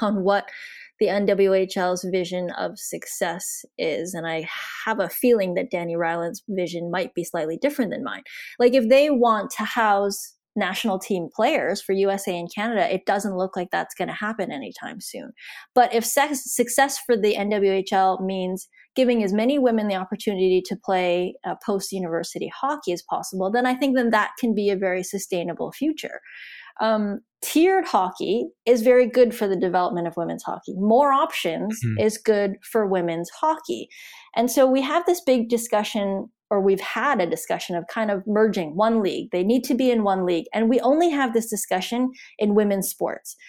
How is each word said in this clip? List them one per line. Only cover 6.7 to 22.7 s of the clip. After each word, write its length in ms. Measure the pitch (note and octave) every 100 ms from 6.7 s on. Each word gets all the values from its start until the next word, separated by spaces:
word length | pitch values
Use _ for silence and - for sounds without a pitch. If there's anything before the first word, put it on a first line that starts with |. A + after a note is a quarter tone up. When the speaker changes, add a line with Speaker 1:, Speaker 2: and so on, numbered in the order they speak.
| E3+ E3+
Speaker 1:
might 200 | F3+ F#3
be 100 | -
slightly 320 | F3 F3 D#3 E3
different 340 | C#4 C#4+ G#3+
than 140 | E3
mine. 180 | A2+ G2+ - - - -
Like, 160 | B3
if 140 | C4 A3+
they 220 | C4+ D4
want 400 | C4+ A#3 G#3+ F#3+
to 120 | -
house 680 | G#3+ - A3 G3+ G3+ G3+ - - _
national 440 | - F#3 G3 A3+ F#3+
team 320 | - F#3+ D#3+
players 460 | - A3+ D#4 C#3+ G3+
for 140 | -
U 160 | F#3+ G3
S 180 | G3 G3
A 100 | F3
and 100 | F3
Canada, 380 | - A3 A3 E3+
it 140 | F#3 -
doesn't 320 | G3+ G3+ F#3
look 180 | F#3+ F#3+
like 120 | F3
that's 220 | E3+ E3
gonna 180 | - F3
happen 400 | E3+ G#3+ A3+ F#3
anytime 480 | C#3+ A2 - - -
soon. 320 | - - - - - - -
But 200 | - A#3
if 100 | A3+
se-, 300 | A3+ - D4
success 640 | C4+ - - A#3+ - C#4 - -
for 100 | A3+
the 200 | G#3 G3+
N 120 | G3+
W 240 | G#3 G3
H 180 | F#3+ F#3+
L 300 | G3 F#3+ F#3
means 460 | F#3+ F#3+ F#3 F#3 - _ _
giving 280 | - B3+ A#3+
as 80 | G#3
many 260 | G3+ A#3 C#4+
women 300 | B3+ A3+ G#3
the 60 | F#3+
opportunity 680 | - G#3 - F#3+ F#3 F#3 F#3
to 100 | F#3
play, 580 | - F#3+ F3+ F3 F3+ -
uh, 100 | F3 E3+
post-university 840 | - G3 F#3+ F#3+ F3+ E3 F3 - -
hockey 380 | - C4+